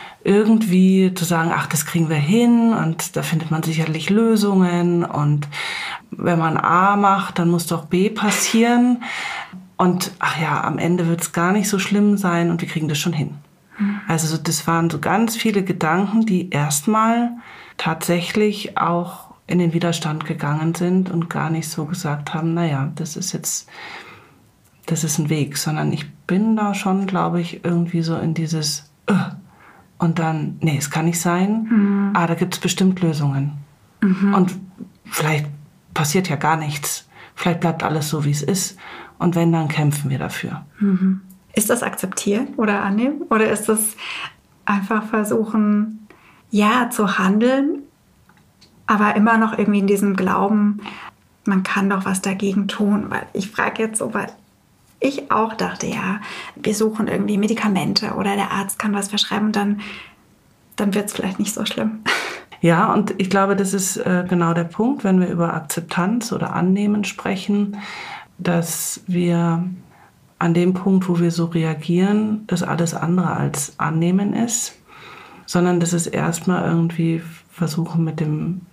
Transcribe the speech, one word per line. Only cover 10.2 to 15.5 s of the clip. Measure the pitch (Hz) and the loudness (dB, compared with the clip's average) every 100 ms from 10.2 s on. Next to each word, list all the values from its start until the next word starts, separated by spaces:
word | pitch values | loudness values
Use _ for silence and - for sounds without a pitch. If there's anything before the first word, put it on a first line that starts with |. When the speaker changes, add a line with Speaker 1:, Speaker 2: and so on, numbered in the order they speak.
| - 147 | -4 -2
Speaker 1:
ja, | 156 143 | -2 -2
am | - - | -2 -2
Ende | 170 180 165 | 0 2 2
wird's | 170 - | 0 -2
gar | 180 - | 0 2
nicht | 214 190 | 2 0
so | 190 | -2
schlimm | 185 202 208 202 | 0 2 4 4
sein | 185 170 170 | 2 2 2
und | 170 | 0
wir | 170 | -2
kriegen | 165 160 | -4 -2
das | 147 | 0
schon | 180 | -2
hin.“ | 151 143 - - _ _ - | -2 -4 -8 -18 _ _ -4
Speaker 2:
Mhm. | 202 202 - | -2 -2 -2
Speaker 1:
Also | 165 160 | -2 -2
so, | 160 | -2
das | 170 147 - | -2 -2 0
waren | 165 165 | 2 0
so | 147 | 0
ganz | - 190 226 - | 0 2 0 0
viele | 220 | 0